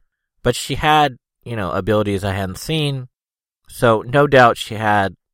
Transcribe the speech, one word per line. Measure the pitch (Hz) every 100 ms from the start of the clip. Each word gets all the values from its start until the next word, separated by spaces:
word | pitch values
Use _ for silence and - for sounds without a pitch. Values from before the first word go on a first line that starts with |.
| _ _ _ _
but | - 165
she | -
had, | 135 156 151 147 120 _ _
you | 120
know, | 113 90
abilities | 95 98 107 101 98
I | 101
hadn't | 95 95 92
seen, | - 160 147 135 127 _ _ _ _ _ _
so | - 123 110
no | - 143 147
doubt | 135 120 -
she | -
had, | 107 107 104 98 87 _